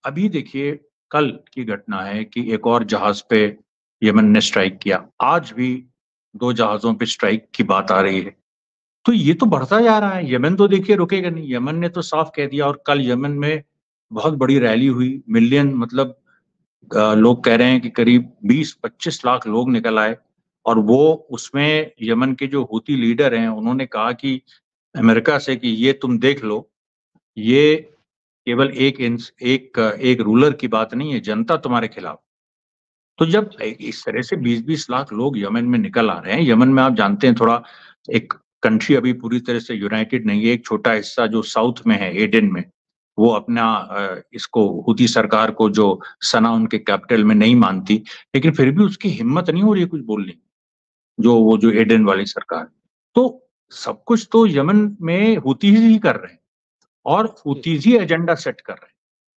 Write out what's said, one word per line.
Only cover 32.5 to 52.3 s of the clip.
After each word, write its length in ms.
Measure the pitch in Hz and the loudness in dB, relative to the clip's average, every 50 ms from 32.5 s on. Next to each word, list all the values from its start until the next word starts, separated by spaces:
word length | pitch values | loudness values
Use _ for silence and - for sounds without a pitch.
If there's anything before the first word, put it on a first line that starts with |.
| _ _ _ _ _ _ _ _ _ _ _ _ _ | _ _ _ _ _ _ _ _ _ _ _ _ _
तो 80 | - 160 | -2 0
जब 240 | 160 175 214 214 208 - - | 2 2 0 0 -2 -8 -10
इस 440 | 113 110 113 - 101 - - - - | -10 -10 -10 -10 -12 -14 -12 -12 -10
तरह 160 | - 107 123 | -8 -6 -6
से 140 | 123 - - | -6 -6 -6
बीस 260 | - 127 120 117 113 | -4 -2 -2 -2 -2
बीस 280 | 113 143 160 147 - - | -2 -4 -6 -6 -6 -4
लाख 240 | 123 131 135 - 107 | -4 -6 -6 -6 -6
लोग 240 | 107 120 143 135 | -4 -4 -4 -4
यमन 280 | 104 98 98 107 120 120 | -4 -4 -4 -4 -2 -2
में 140 | 123 123 117 | 0 0 0
निकल 300 | 101 98 - 120 113 104 | 0 -2 -2 -2 -2 -2
आ 100 | 90 85 | -2 -4
रहे 160 | 80 92 107 | -6 -4 -2
हैं, 60 | 147 | 0
यमन 260 | 170 135 113 113 127 | 2 4 4 4 4
में 160 | 131 135 131 131 | 4 4 4 2
आप 100 | 131 123 | 2 2
जानते 340 | 107 104 98 101 101 131 | 2 0 0 0 2 2
हैं, 80 | 127 117 117 | 2 2 4
थोड़ा 240 | 117 117 117 117 - - - - - - _ _ _ - - | 2 2 2 0 -4 -10 -20 -20 -20 -20 _ _ _ -4 -4
एक 200 | 113 - - - - _ _ _ _ - | -4 -4 -6 -12 -14 _ _ _ _ 0
कंट्री 320 | 113 110 107 - - - | 0 0 0 2 2 2
अभी 180 | 123 117 127 123 | 2 2 0 -2
पूरी 260 | 123 - 113 120 123 | -4 -4 -6 -6 -4
तरह 200 | 120 - 120 117 | -4 -4 -6 -6
से 160 | 117 - 120 | -6 -6 -8
यूनाइटेड 500 | 104 101 101 110 110 110 110 - 123 113 | -6 -6 -4 -4 -4 -4 -4 -4 -4 -2
नहीं 160 | 107 101 104 | -2 -2 0
है, 120 | 110 117 123 | 0 0 -2
एक 120 | 120 - | -2 -4
छोटा 260 | - 113 107 107 120 | -6 -4 -2 0 0
हिस्सा 360 | 113 107 98 - - - 120 | -2 -2 -4 -6 -4 -4 -2
जो 140 | 110 113 113 | -2 -2 -4
साउथ 320 | 110 - - 113 113 123 123 - - | -4 -4 -2 -2 0 0 -2 0 2
में 120 | 117 107 98 | 2 2 2
है, 180 | 98 90 85 | 0 -4 -4
एडन 280 | 95 107 104 104 113 107 | -2 -2 0 2 2 2
में, 180 | 98 90 90 90 - _ _ _ _ _ _ _ _ _ - | 2 0 -4 -8 -12 _ _ _ _ _ _ _ _ _ 0
वो 100 | 107 117 | 2 2
अपना, 440 | 110 104 104 - 117 117 113 113 110 | 2 0 -4 -4 -4 -2 -2 -2 -2
अ, 480 | 101 - - 90 101 101 98 92 - - _ - | -4 -6 -8 -8 -8 -6 -8 -8 -10 -14 _ -18
इसको 480 | - - - - 120 104 98 85 85 | -16 -12 -4 0 0 0 0 0 -4
हूती 260 | - - 110 - 123 | -2 -2 0 2 2
सरकार 440 | 110 - 117 110 101 110 107 110 110 | 2 2 0 0 2 2 0 0 0
को, 180 | 107 - 113 107 | 0 0 0 2
जो 320 | 95 110 107 98 92 - - - - - | 2 2 2 2 0 -2 -6 -16 -14 -10
सना 320 | - - - 117 110 117 | -6 -2 0 2 2 2
उनके 260 | 113 113 113 110 - | 2 0 -2 -2 -4
कैपिटल 460 | 104 - - 98 95 - - 120 113 107 | -4 -4 -2 -4 -4 -2 0 0 2 4
में, 120 | 107 107 | 4 4
नहीं 200 | 107 104 117 123 | 4 4 6 6
मानती, 480 | 123 107 92 92 92 95 - 104 107 107 - - - - _ - | 6 4 4 0 -2 -2 0 0 -2 -2 -6 -20 -20 -8 _ -2
लेकिन 160 | 139 131 165 | 0 0 2
फिर 200 | 160 - 135 131 | 2 4 2 2
भी 120 | 143 180 208 | 4 4 2
उसकी 260 | 196 202 - - 202 | 2 0 -4 -6 -6
हिम्मत 400 | 147 113 113 120 139 175 175 175 | -4 -2 -2 -2 -2 -2 -2 -2
नहीं 140 | 156 180 202 | 0 2 2
हो 100 | 220 208 | 2 2
रही 100 | 190 175 | 2 0
है 60 | 180 | -2
कुछ 120 | 170 147 | -4 -8
बोलने, 320 | 120 113 107 104 98 92 87 _ _ _ _ _ _ _ _ _ _ _ _ _ _ _ _ - | -6 -6 -6 -6 -6 -8 -12 _ _ _ _ _ _ _ _ _ _ _ _ _ _ _ _ 0
जो, 160 | 110 120 120 | 2 4 6
वो 220 | 117 110 110 110 | 6 6 6 4
जो 140 | 104 104 113 | 4 4 4
Eden 340 | 104 107 113 104 113 110 107 | 4 4 4 4 4 4 4
वाली 200 | 101 95 95 101 | 4 2 0 -2
सरकार। 420 | 101 | -6